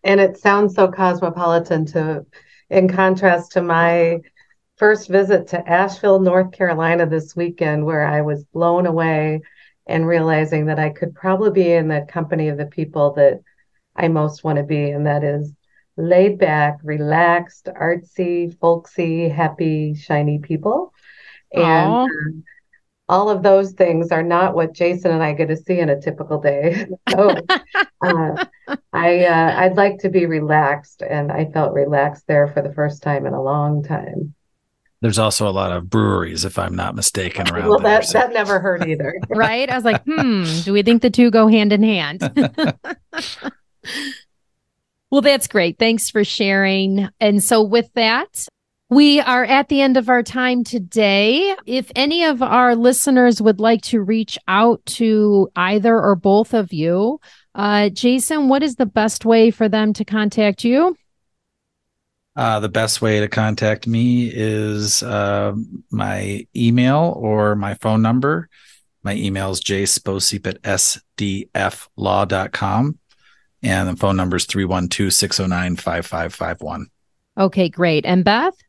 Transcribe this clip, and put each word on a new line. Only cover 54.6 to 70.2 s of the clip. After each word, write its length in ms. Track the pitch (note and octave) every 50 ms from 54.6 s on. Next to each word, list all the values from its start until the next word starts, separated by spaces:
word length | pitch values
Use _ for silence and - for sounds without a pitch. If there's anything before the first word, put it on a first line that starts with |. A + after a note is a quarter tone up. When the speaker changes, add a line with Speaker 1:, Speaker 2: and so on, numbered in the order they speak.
| A3+ A#3+ A3+ - _
Speaker 2:
to 600 | - - - A#3 A3 G#3+ G#3+ G#3+ G#3 G#3 G3 F#3+ F#3+ _
either 440 | F3 F3+ F#3 G#3 G#3+ G3 A#3 A3+ A3+
or 160 | - G3+ G3
both 380 | E3+ - G3 G3 G#3 A3+ - -
of 200 | A3+ G3+ E3+ -
you, 480 | D3+ D#3 E3 F3 F#3 G#3 A#3 D4 D#4 _ - - _ _ _ _
uh, 360 | G3+ G3+ G#3 G#3 G#3 G#3 G3+
Jason, 600 | G3 - - A#3+ B3+ C4 A#3+ - D#4+ D4+ C#4 B3+
what 140 | C4+ C#4 D4+
is 120 | D4 A#3+
the 100 | - B3+
best 380 | G3 _ A3+ G#3+ A3 - - -
way 280 | A3+ A3+ A3+ A3 A#3
for 180 | G3+ - A3+ G#3+
them 240 | G3+ G#3+ G#3+ G#3+ G3+
to 100 | - G#3
contact 600 | - G3+ A3 G#3+ G#3 - A3+ G#3+ G#3 F#3+ - -
you? 320 | A#3 B3 C#4 E4 F#4 E4+ _ _ _ _ _ _ _ _ _ _ _ _ _ _ _ _ _ _ _ _ _ _ _ _ _ _ _ _
Speaker 3:
Uh, 240 | D3 - A2+ A2 G#2+
the 80 | G#2
best 340 | G#2 F#2+ A2 A2+ A2 - -
way 200 | B2 A2+ G#2+ G#2+
to 80 | G#2+ G#2+
contact 580 | - A2+ G#2+ G#2+ G#2 - A2 G#2+ G#2+ - -
me 420 | A#2 A2+ A2+ A#2+ B2 B2 B2 A#2+ A2+ -
is, 680 | A#2 G#2+ A2 G#2+ G#2+ G#2+ G#2+ G#2 G#2 G#2 G#2 - - -
uh, 500 | A#2+ A2 G#2 G2+ G2+ G2+ G2+ G2+ G#2 G#2 G#2+ A2+ - - - - _
my 560 | - G#2 G2 G2+ G2 G2 G2 G2 G2+ - - _ _
email 600 | A#2+ A#2+ A#2 A#2+ B2 B2 C3 C#3 D3+ E3 E3+ -
or 400 | - - G#2+ G#2+ G#2+ G#2+ G#2 G#2
my 200 | G2+ G2+ G2+ G#2
phone 260 | - - A2+ G#2+ A2
number. 480 | A2 A2+ A#2+ B2+ C3 C#3+ D#3 E3+ E3 _ _ _ _ _ _ _ _ _ _ _ -
My 120 | G2+ G2+
email 360 | G#2+ G#2 G2 F#2+ F#2+ F#2+ F#2+
is 100 | F#2+ F#2
J 220 | - - G2 G2 G2
Sposip 600 | F#2 - - _ G2 G2 G2